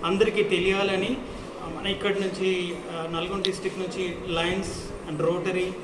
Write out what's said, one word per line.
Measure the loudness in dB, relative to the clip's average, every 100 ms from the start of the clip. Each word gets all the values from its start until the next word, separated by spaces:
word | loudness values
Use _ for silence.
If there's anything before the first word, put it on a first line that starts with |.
| 2
అందరికీ | 6 6 6
తెలియాలని, | 2 4 4 4 2 2 2 -2 -4 -10 -10 -10
ఆ, | -8 -4
మన | -4
ఇక్కడ | 0 2
నుంచి, | 2 0 2 2 2 0 -4 -6
ఆ, | -6 -2
నల్గొండ | -2 -2 0
డిస్ట్రిక్ట్ | 0 0 -4 -4
నుంచి | -4 -2 -4 -4 -2
లయన్స్ | 0 0 0 -2 -6 -8 -8 -6
and | 0
రోటరీ | 2 2 0 0 -2 -4